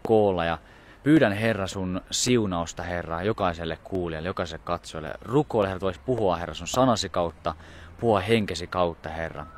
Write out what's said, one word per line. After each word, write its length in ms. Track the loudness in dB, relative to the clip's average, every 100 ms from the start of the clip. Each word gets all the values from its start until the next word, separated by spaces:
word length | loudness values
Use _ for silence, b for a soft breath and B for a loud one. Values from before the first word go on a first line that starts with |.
koolla 420 | 4 6 6 4
ja 140 | 0 -2 B B B B
pyydän, 300 | 4 6 6
Herra, 340 | 2 0 0 -2
sun 340 | -4 -4 -6 -4
siunausta, 720 | -2 2 2 2 0 -4 -6
Herra, 400 | -6 -6 -4 -2
jokaiselle 560 | -2 0 0 0 -4 -8
kuulijalle, 440 | -6 -4 -4 -4 -4
jokaiselle 340 | -4 -6 -8
katsojalle. 500 | -6 -6 -6 -10 -10 -10
Rukoile, 460 | -2 0 2 2 0
Herra, 80 | 0
että 100 | -4
vois 120 | -4
puhua, 380 | -4 0 2 0
Herra, 180 | -4
sun 120 | -8 -2
sanasi 420 | 2 4 2 0
kautta, 460 | -2 -2 -2 -6 -6 B B B -2
puhua 200 | 2 2
henkesi 460 | 4 2 2 -4 -4
kautta, 420 | 0 0 0 -8
Herra. 380 | -8 -8 -8 -12